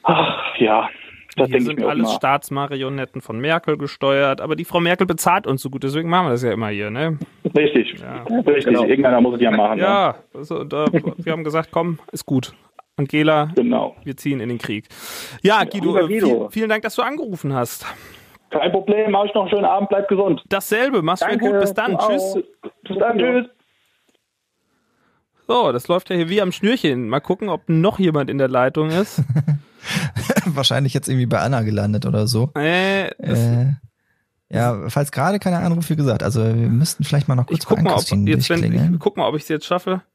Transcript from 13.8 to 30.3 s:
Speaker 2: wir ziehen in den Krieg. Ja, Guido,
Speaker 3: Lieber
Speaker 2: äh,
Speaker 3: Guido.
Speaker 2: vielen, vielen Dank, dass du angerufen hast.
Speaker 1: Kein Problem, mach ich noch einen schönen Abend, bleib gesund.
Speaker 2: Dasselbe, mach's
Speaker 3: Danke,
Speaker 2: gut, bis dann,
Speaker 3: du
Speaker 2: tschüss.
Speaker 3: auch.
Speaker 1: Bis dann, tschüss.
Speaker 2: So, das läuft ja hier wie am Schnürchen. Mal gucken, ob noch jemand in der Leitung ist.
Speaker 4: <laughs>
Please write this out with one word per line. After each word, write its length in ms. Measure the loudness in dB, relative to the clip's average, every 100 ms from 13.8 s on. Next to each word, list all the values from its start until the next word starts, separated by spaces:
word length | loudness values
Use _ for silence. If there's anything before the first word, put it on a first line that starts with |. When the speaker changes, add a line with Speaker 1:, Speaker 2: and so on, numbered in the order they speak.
| -2 -8
Speaker 2:
wir 120 | -14 -8
ziehen 240 | -6 -4
in 80 | -4
den 80 | -6
Krieg. 300 | -6 -8 -10 -20 -16 -14 -14 0
Ja, 220 | 4 4
Guido, 240 | 2 -2 0 2
Speaker 3:
Lieber 60 |
Speaker 2:
äh, 40 | 2
Speaker 3:
Guido. 180 | 2 2
Speaker 2:
vielen, 240 | 2 -2
vielen 180 | -4 -2
Dank, 120 | -2
dass 120 | -2
du 80 | -4
angerufen 500 | -4 -4 -8 -6 -4
hast. 320 | -2 -4 -6 -14 -16 -20 -20 -20 _ _
Speaker 1:
Kein 220 | -2 0
Problem, 400 | 0 0 2 2
mach 140 | 2
ich 100 | 2
noch 80 | 0
einen 80 | 0
schönen 140 | 2
Abend, 240 | 2 2 2
bleib 160 | 0 2
gesund. 320 | 2 2 0 _
Speaker 2:
Dasselbe, 540 | -4 -2 0 2 2
mach's 160 | 0 0
Speaker 3:
Danke, 180 | 0 0 2
Speaker 2:
gut, 100 | 2
bis 140 | 2
dann, 180 | 0 -2
Speaker 3:
du 60 | 0
Speaker 2:
tschüss. 240 | 2 0
Speaker 3:
auch. 480 | 0 -4 -6 _ -20 _ -8
Speaker 1:
Bis 80 | 0
dann, 220 | 0 2
tschüss. 280 | 2 0 -2 _ _ _ _ _ _ _ _ _ _ _ _ _ _ _ _ _ _ _ -2
Speaker 2:
So, 220 | 2 2
das 140 | 0 0
läuft 220 | -2 0
ja 60 | -2
hier 120 | 0
wie 140 | 0
am 80 | 0
Schnürchen. 560 | 0 0 2 0 0 -2
Mal 120 | -4
gucken, 280 | -2 -4 -2
ob 200 | -6 0
noch 300 | 2 2 2
jemand 320 | 2 2 -2
in 80 | 0
der 100 | 2
Leitung 420 | 4 2 2 0
ist. 320 | 0 0 -2 0 0 0 -2 -4 _
Speaker 4:
<laughs> 600 | -6 -4 -4 -6 0